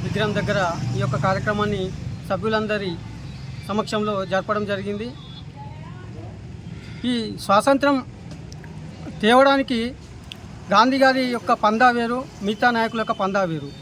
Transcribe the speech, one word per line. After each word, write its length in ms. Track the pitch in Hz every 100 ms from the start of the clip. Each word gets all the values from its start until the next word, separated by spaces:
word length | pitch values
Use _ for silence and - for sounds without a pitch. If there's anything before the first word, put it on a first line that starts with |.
విగ్రహం 280 | - 202 208 208
దగ్గర 220 | 185 202 180 165 - 185
ఈ 40 |
యొక్క 160 | 196 202 202
కార్యక్రమాన్ని 580 | 196 190 208 208 202 185 - - - -
సభ్యులందరి 600 | 190 208 220 214 208 196 170 - - - - - - -
సమక్షంలో 460 | 202 208 220 208 202 190
జరపడం 320 | 190 214 208 208
జరిగింది. 360 | 202 196 202 233 262 - - - - - - 988 - 339 - - - - - - - - - 240
ఈ 20 | 240 214 196
స్వాతంత్రం 540 | - 202 214 277 285 277 247 - - - - - - - - - - -
తేవడానికి 580 | 208 247 277 277 269 240 233 269 - - - - - - -
గాంధీ 240 | 196 240 269
గారి 200 | 262 262 254 240
యొక్క 160 | 220 233
పందా 260 | 208 220 247 240
వేరు, 220 | 233 247 269 - 196
మిగతా 200 | 214 247 233
నాయకుల 240 | 226 226
యొక్క 120 | 220 220
పందా 220 | 196 196 185
వేరు. 180 | 160 139 147